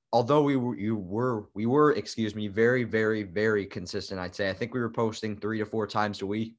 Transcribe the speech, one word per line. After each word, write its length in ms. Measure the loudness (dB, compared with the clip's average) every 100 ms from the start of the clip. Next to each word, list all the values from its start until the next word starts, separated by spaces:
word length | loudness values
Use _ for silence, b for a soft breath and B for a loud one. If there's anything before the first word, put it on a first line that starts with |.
| 0
Although 300 | 0 4 4
we 120 | 6 2
were, 200 | 0 -2
you 200 | -2 -2
were, 540 | -2 -2 0 -2 -6
we 140 | -4 2
were, 260 | 4 6
excuse 420 | 4 -2 -2 -2
me, 140 | -2 -4
very, 360 | 2 4 4
very, 380 | 0 2 2 0
very 440 | -2 0 2 2 0
consistent, 540 | -8 -6 -8 -6 -6
I'd 140 | -8
say. 140 | -2 -2
I 60 |
think 180 | -2 -4
we 80 | -2
were 80 | -2
posting 480 | 0 -2 -2 -6 -4
three 220 | -4 -2
to 80 | -2
four 200 | -2 -2
times 360 | 0 -2 -2
a 40 | -4
week, 280 | -4 -4